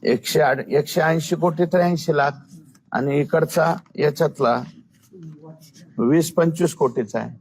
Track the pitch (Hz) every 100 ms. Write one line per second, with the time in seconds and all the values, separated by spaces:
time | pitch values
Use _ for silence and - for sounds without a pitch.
0 | - 123 - 156 147 135 117 139 147 -
1 | 160 165 156 170 175 160 175 180 175 175
2 | - 156 143 139 - - - _ _ 110
3 | 139 143 147 160 160 170 160 170 - -
4 | 147 143 160 - 127 120 - - _ _
5 | _ 185 160 151 160 - - - - -
6 | 117 156 165 - 165 165 170 - 135 117
7 | 107 113 113 120